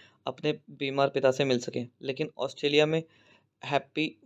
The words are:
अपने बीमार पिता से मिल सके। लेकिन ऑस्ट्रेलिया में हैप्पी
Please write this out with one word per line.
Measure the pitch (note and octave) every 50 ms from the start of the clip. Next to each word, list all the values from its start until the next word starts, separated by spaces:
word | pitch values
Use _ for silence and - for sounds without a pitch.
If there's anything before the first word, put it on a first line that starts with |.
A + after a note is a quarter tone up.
| - - _ _ _
अपने | C3 C3 - - D3+ D3 D3+ - -
बीमार | C#3+ C3+ C#3 C3+ C3+ C#3 C#3 C#3
पिता | - C#3 C3 C3
से | B2+ - C#3+
मिल | C3+ B2+ A#2+
सके। | B2 - - B2 A#2+ A#2+ - _
लेकिन | - C3+ C3 C3 D#3 D3+ - -
ऑस्ट्रेलिया | B2+ C#3 - - - C#3+ D3 D3 D3+
में | D3+ D#3+ E3 E3 - _ _ _ _ _ _ _ _ _ _ -
हैप्पी | C3 C#3+ C#3 - - - D3+ D#3 - - - -